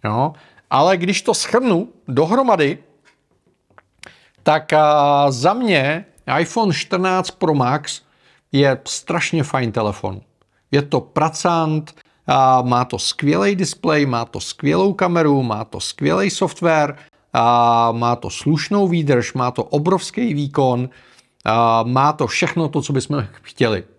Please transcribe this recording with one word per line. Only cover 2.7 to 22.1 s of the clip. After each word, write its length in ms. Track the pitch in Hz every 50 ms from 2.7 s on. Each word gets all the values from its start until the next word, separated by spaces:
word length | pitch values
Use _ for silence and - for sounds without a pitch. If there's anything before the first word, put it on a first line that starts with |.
| 170 - _ _ _ _ _ _ _ _ _ _ _ _ _ _ _ _ _ _ _ - _ _ _ _ - - _ _ _ _ _ _
tak, 300 | _ - 151 156 156 -
a, 580 | 156 151 151 151 151 147 143 143 143 143 143 143
za 240 | 135 117 131 175 208
mě 500 | 247 254 220 185 147 131 143 156 170 - _ _ _ _ 131 127 151
iPhone 320 | 170 - - 233 220 196
čtrnáct 580 | 156 - - - 196 180 185 185 185 185 185 -
Pro 240 | - _ 190 160 151
Max 480 | 143 123 120 139 147 151 - - - _ _ _ _ _ _ _ _ _ _
je 260 | - 139 143 139 131 - -
strašně 560 | - - - - - 170 170 - - - 165
fajn 300 | 139 - - 135 123 113
telefon. 480 | 101 117 107 104 95 - - 95 95 98 - _ _ _ _ _ _ _ _ _
Je 120 | - 143
to 180 | 143 143 - 131
pracant, 920 | - - _ 147 151 160 160 - - 180 170 165 160 156 156 156 151 - - _ _ _ _ _ _
a, 360 | - 139 135 131 131 131 127
má 220 | 123 123 123 123 123
to 140 | 123 - 117
skvělej 580 | - - - - 151 143 151 180 202 202 202
displej, 500 | 185 196 - - _ - - 156 151 143
má 180 | 135 123 117 117
to 160 | - - 101
skvělou 520 | - - - - - 139 156 175 190 202
kameru, 500 | 180 - 190 175 175 170 160 147 143 139
má 220 | 127 117 107 107 110
to 160 | _ - 101
skvělej 500 | - - - - 143 147 165 190 196 196
software, 680 | - - 196 170 - - 175 170 160 156 147 143 139 - - _ _ _ _ _
a, 600 | - 123 117 120 120 120 120 120 117 117 117 117
má 240 | 113 117 117 117 120
to 140 | 120 - -
slušnou 580 | - - - 143 160 151 - - 208 202 196 180
výdrž, 440 | 175 170 156 143 139 117 - -
má 180 | - 131 123 123
to 140 | 120 - 113
obrovský 680 | - - 147 151 175 190 175 - - - - 247 226 151
výkon, 540 | 147 147 139 143 151 135 127 123 120 127 131 _ - _ _ _ _ _ _ _ _ _
a, 380 | 107 110 117 117 113 113 113
má 300 | 113 120 123 131 139 147